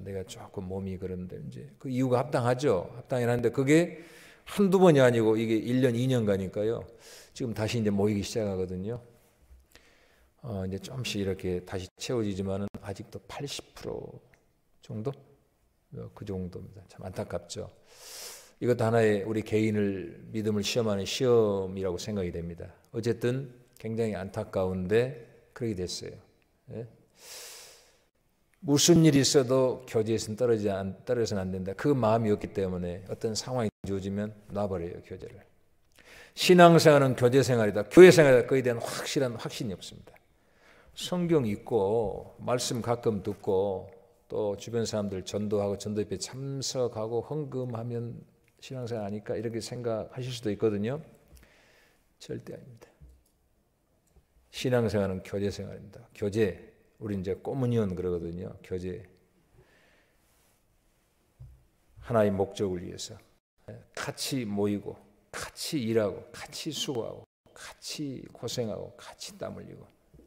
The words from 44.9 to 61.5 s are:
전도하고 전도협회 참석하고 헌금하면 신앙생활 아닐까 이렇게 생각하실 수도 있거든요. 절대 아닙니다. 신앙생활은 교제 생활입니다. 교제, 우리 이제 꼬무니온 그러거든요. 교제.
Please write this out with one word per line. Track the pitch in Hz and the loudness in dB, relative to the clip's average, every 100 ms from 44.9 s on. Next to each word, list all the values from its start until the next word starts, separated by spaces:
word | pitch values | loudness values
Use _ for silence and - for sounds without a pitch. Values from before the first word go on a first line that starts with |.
| 107 101 95 90 | -2 -4 -6 -6
전도하고 | 104 104 104 101 98 | -6 -2 -2 -2 -4
전도협회 | 107 107 101 92 | -6 -4 -4 -6
참석하고 | - 127 139 135 123 131 120 117 110 117 | -10 -10 -10 -8 -6 -2 -4 -4 -4 -4
헌금하면 | - 151 139 131 127 113 117 117 117 113 - _ _ _ | -4 -6 -6 -6 -6 -8 -6 -6 -8 -12 -18 _ _ _
신앙생활 | - 131 120 113 101 | -14 -10 -8 -6 -6
아닐까 | 104 104 107 | -8 -6 -6
이렇게 | 113 113 | -4 -6
생각하실 | 104 123 117 110 - - 127 | -8 -8 -4 -4 -6 -8 -8
수도 | 123 110 | -6 -6
있거든요. | 101 113 101 107 147 - - _ - - _ _ _ _ _ _ _ | 0 0 0 -4 -6 -10 -20 _ -20 -20 _ _ _ _ _ _ _
절대 | - 120 - | -12 -12 -10
아닙니다. | - 131 113 - _ - - _ _ _ _ _ _ _ _ _ _ _ _ _ | -16 -18 -20 -20 _ -20 -20 _ _ _ _ _ _ _ _ _ _ _ _ _
신앙생활은 | - 135 123 113 104 95 95 | -6 0 2 2 2 0 -2
교제 | - 101 101 | -6 -4 -4
생활입니다. | 95 98 98 104 - - | -4 -12 -14 -18 -20 -20
교제, | - 104 101 104 85 - _ _ - | -6 -4 0 0 -2 -14 _ _ -14
우리 | 110 98 | -8 -6
이제 | 92 92 | -4 -6
꼬무니온 | - 139 123 117 101 87 | -6 -4 0 0 0 -2
그러거든요. | 90 87 80 85 101 110 | -4 -4 -6 -10 -12 -14
교제. | - 110 90 95 95 _ _ _ _ _ _ _ _ _ _ _ _ _ _ _ _ _ _ _ _ _ _ _ - | -10 -8 -8 -10 -14 _ _ _ _ _ _ _ _ _ _ _ _ _ _ _ _ _ _ _ _ _ _ _ -20